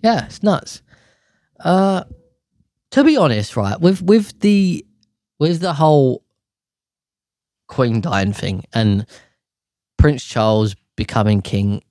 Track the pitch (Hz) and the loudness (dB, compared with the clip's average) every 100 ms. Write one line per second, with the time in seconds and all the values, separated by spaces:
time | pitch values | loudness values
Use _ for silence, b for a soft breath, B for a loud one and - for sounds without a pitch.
0 | 220 220 - - 208 190 - - _ _ | 0 -2 -4 -4 -2 -2 -4 -20 _ _
1 | _ _ _ _ _ _ 165 185 196 190 | _ _ _ _ _ _ 0 0 2 -2
2 | - - _ _ _ _ _ _ _ - | -8 -20 _ _ _ _ _ _ _ 2
3 | 294 302 165 110 104 - 101 104 170 190 | 2 4 2 0 -4 -4 -4 0 0 0
4 | 180 220 208 - 208 208 190 165 - _ | 2 2 2 -2 0 2 0 -2 -10 _
5 | _ _ _ _ 151 170 175 143 156 151 | _ _ _ _ -2 -2 -4 0 4 4
6 | 135 - _ _ _ _ _ _ _ _ | 4 0 _ _ _ _ _ _ _ _
7 | _ _ _ _ _ _ _ - 123 113 | _ _ _ _ _ _ _ -4 -2 0
8 | 107 98 95 101 95 92 - 113 110 101 | -2 -2 -2 -4 -6 -8 -6 -2 0 0
9 | 107 b b b _ _ _ _ _ _ | -4 b b b _ _ _ _ _ _
10 | 151 139 - - 110 107 107 95 _ - | 2 2 -6 -2 0 2 0 -4 _ -10
11 | 107 - 107 104 - 98 101 104 _ | -4 0 2 0 0 -4 -2 -4 _